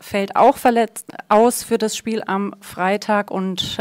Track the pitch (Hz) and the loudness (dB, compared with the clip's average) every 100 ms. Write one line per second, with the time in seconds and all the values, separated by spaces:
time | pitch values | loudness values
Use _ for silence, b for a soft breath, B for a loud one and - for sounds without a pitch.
0 | - 202 196 - 226 277 254 233 220 - | -6 -4 -2 4 4 4 2 2 0 -4
1 | - - - 208 240 240 - 226 220 - | -16 -10 2 4 4 2 -2 -2 -2 -4
2 | - 220 - 190 202 - - - 185 202 | -6 -6 -4 -4 -4 -8 -14 -4 -2 -2
3 | - 208 208 190 190 185 - - | 0 -2 -2 -4 -4 -4 -6 -4